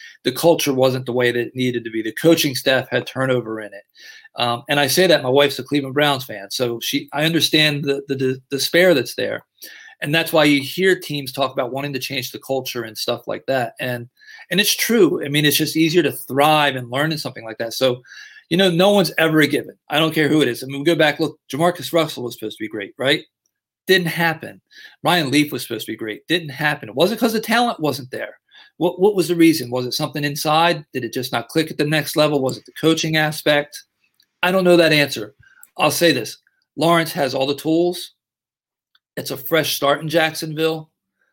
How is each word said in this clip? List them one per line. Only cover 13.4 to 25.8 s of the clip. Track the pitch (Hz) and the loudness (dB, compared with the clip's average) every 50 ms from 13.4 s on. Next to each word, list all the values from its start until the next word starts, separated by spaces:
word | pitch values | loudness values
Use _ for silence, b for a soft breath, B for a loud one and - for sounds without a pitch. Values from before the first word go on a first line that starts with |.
| - | -4
that. | - 135 131 120 113 - - | -2 -2 -2 -2 -4 -6 -8
And, | 123 127 123 120 120 127 _ B B B B B B B | -6 -6 -6 -6 -8 -12 _ B B B B B B B
and | 175 180 | -2 0
it's | 208 - - | 0 0 0
true. | - - - 226 233 185 151 180 170 151 | -2 0 0 4 4 4 4 4 0 -4
I | 143 | -2
mean, | 143 147 151 | 0 2 2
it's | 139 139 | 2 2
just | - 156 147 - | 2 0 0 0
easier | 160 160 160 156 175 156 | 0 0 2 2 2 2
to | 135 123 | 0 -2
thrive | - - - 127 139 143 156 156 151 147 143 127 | -6 -10 -4 0 2 4 4 6 4 2 2 0
and | 131 123 120 | -4 -8 -6
learn | 123 135 151 160 165 | -4 -2 -2 -2 -2
in | - | -4
something | - 131 123 127 113 | -8 -10 -12 -12 -14
like | 110 110 - | -12 -8 -8
that. | 113 113 - | -8 -6 -4
So, | - 135 131 123 123 B B B B B B B B B B | 0 0 0 0 -2 B B B B B B B B B B
you | 165 | 0
know, | 180 196 190 | 2 2 2
no | 170 165 185 202 | 2 2 4 4
one's | 208 202 185 151 - | 4 4 4 2 0
ever | - 160 160 156 156 | 0 0 2 4 4
a | 151 | 2
given. | - - 123 110 - - _ _ - | 2 2 -2 -4 -6 -16 _ _ -4
I | 147 147 | -2 0
don't | 160 160 156 | 0 0 0
care | 160 151 139 | 0 2 2
who | 143 156 139 | 4 2 2
it | 123 | 2
is. | 117 - 135 | 0 -4 -8
I | |
mean, | 131 139 139 | -10 -8 -2
we | 143 | 0
go | 165 170 | 0 4
back, | 151 156 151 143 - | 4 4 2 2 0
look, | 160 147 - _ _ - | -2 -4 -4 _ _ -8
Jamarcus | - 139 165 175 175 - 127 - - | -4 0 0 0 0 -2 -6 -2 0
Russell | 165 156 151 - 135 120 | 0 0 0 -4 -8 -10
was | 120 - | -10 -10
supposed | - 110 107 - - | -8 -10 -10 -10 -10
to | 107 | -12
be | 104 | -10
great, | - 107 101 - - - | -8 -8 -10 -10 -8 -4
right? | 123 135 151 165 - _ _ _ _ _ _ _ _ _ _ _ _ | -2 0 0 -2 -4 _ _ _ _ _ _ _ _ _ _ _ _
Didn't | - 185 190 175 165 | 2 2 2 2 0
happen. | 147 160 170 165 160 160 - 104 101 - _ B B B B B B B - | -2 0 0 0 -2 -4 -8 -16 -16 -18 _ B B B B B B B 0
Ryan | 143 175 175 151 131 | 2 2 2 2 2
Leaf | 135 147 147 143 143 | 2 2 2 0 -2
was | 123 - | -8 -8
supposed | - 117 110 | -8 -8 -8